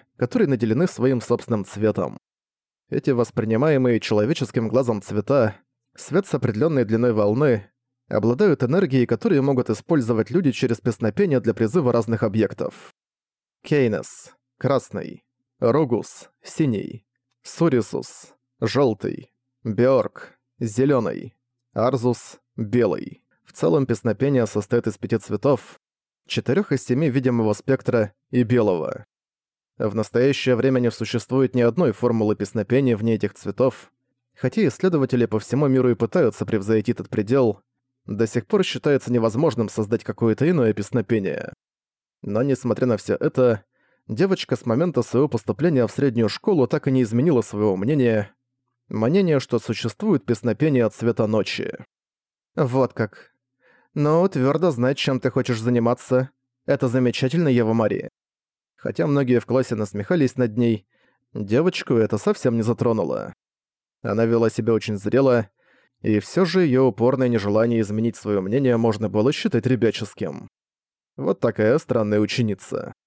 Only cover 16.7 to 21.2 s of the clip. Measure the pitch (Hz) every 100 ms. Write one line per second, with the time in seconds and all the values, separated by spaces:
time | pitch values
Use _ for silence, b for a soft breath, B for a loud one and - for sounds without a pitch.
16.7 | 104 - 110 _ _ _ _ - - 165
17.7 | 127 - - - - - _ _ - 110
18.7 | 131 135 104 - - - _ _ _ 113
19.7 | 104 123 131 - - - _ _ - 113
20.7 | 107 139 135 95 50